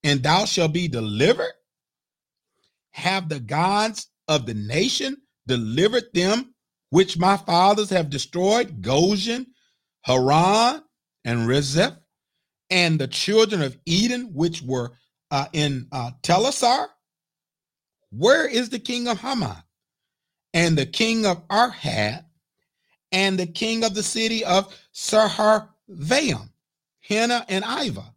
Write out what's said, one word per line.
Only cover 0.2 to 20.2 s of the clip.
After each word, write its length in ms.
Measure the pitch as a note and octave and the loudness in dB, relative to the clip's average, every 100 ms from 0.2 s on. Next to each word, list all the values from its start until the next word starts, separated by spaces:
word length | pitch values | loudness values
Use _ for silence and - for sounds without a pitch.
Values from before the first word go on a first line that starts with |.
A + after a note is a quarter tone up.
thou 220 | C3+ F3 | 2 2
shalt 280 | G#3 - E3 | 2 0 0
be 160 | D#3+ F3 | 0 -4
delivered? 640 | B2 G#2+ G#2 D#3 B3 - - _ _ _ _ _ _ _ _ _ _ _ _ _ | -4 -4 2 2 2 -2 -8 _ _ _ _ _ _ _ _ _ _ _ _ _
Have 380 | - F3 F#3+ E3+ | -6 -2 -2 -4
the 120 | D3 | -8
gods 680 | A#2 C#3+ F3+ G3+ A3 G#3+ - _ - | -4 0 2 2 0 -4 -14 _ -2
of 160 | D3+ | -2
the 80 | A#2 | -2
nation 640 | G#2+ G#2 C#3+ A#3+ - C4+ C#4+ _ _ - | -6 -4 -2 0 -2 -6 -8 _ _ -4
delivered 680 | B2+ A2 B2 G3+ A#3+ A#3 | -2 -2 0 2 0 -2
them 420 | F3 F#3 A3+ C4 _ _ _ _ | -2 0 0 -4 _ _ _ _
which 260 | D#3 F#3+ E3+ | 2 2 2
my 220 | F3+ G3 | 2 0
fathers 500 | - E3+ F#3+ G#3 G3+ | 2 4 4 4 0
have 220 | F#3+ D#3 | -2 -2
destroyed, 720 | C#3 - F3 F#3+ A3+ A3 C3 | -6 -6 -2 2 2 0 -6
Goshen, 640 | F#2+ C#3 F3+ G#3 G#3+ A#3+ B3+ _ _ _ _ _ | 0 4 4 2 -2 -6 -8 _ _ _ _ _
Haran, 800 | - B2+ C3 D3+ F3+ G#3+ A#3+ D4+ _ _ _ _ | 0 2 6 6 6 4 2 0 _ _ _ _
and 240 | - A#2+ A2+ | -4 0 2
Rezeph, 480 | C3+ C#3 D3 A#3 - _ _ _ _ _ _ _ | 2 2 0 0 -2 _ _ _ _ _ _ _
and 300 | F#3 F3 D#3 | 0 2 0
the 100 | C3 | -2
children 540 | - - A3 A3 G3+ | -4 0 2 2 0
of 160 | C#3 B2+ - | -4 -6 -2
Eden 480 | E3+ A#3 B3 B3 | 0 0 -2 -8
which 260 | C#3+ E3+ E3 | -2 -2 -2
were, 320 | B2+ B2+ A#2+ _ _ _ _ | -6 -4 -6 _ _ _ _
uh, 160 | C#3 C#3+ | -6 -4
in, 360 | D#3 D3 C3+ B2 | -2 -2 -2 -8
uh, 200 | C3+ A#2+ B2 | -8 -8 -8
Telassar? 680 | - F3+ B3 C4+ B3 C4 F4+ _ _ _ _ _ _ _ _ _ _ _ _ | 0 2 2 0 2 2 -2 _ _ _ _ _ _ _ _ _ _ _ _
Where 360 | G#2 F#3+ D#4 D#4+ | 0 4 4 2
is 220 | A#3+ A#3+ | -2 -2
the 100 | B3 | -6
king 300 | - B3 A#3+ | -6 -6 -4
of 120 | G#3+ | -4
Hamath, 440 | B3+ B3+ C3+ F#2 _ _ _ _ _ _ | -4 -4 -4 -8 _ _ _ _ _ _